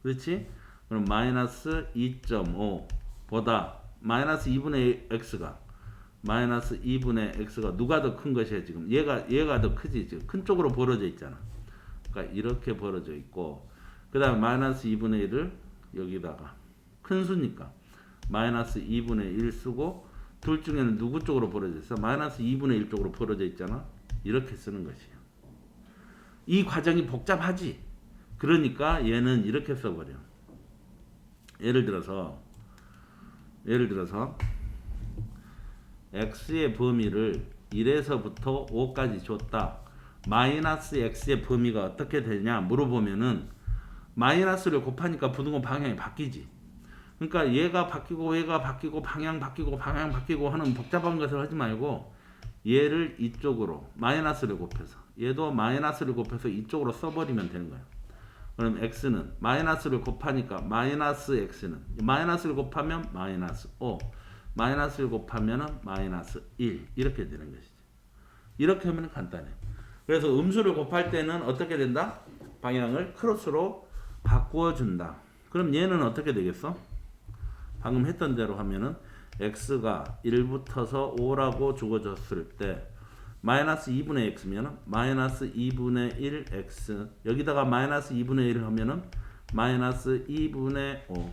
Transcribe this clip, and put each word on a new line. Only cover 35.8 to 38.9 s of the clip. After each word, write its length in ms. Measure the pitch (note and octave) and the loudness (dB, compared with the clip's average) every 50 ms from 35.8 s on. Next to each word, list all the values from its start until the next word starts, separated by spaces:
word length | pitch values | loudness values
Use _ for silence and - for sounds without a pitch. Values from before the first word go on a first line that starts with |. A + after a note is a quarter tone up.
| - - - - - - - | -20 -20 -20 -20 -18 -10 -4
X의 600 | G2 A2 A2 A2 - - - D#3 E3 D#3 B2+ G#2+ | -4 -4 -4 -4 -8 -6 -2 0 2 2 2 2
범위를 720 | A2+ B2 B2 A#2+ A#2 A2 G#2 F2+ G#2 A2 G#2+ F2 - - - - - - - | 2 2 4 4 4 4 2 2 2 2 2 0 -2 -4 -8 -14 -20 -12 -4
일에서부터 960 | - G#2+ A2+ B2+ C#3+ D3+ C3 D3 C#3+ A#2 G2+ G#2 - - - C3+ C3+ C#3 C3 - | 0 2 4 4 4 4 2 0 -2 -2 -2 -6 -8 -4 -2 0 0 0 -2 -2
오까지 540 | A2+ A#2 C3 B2+ | 0 0 0 0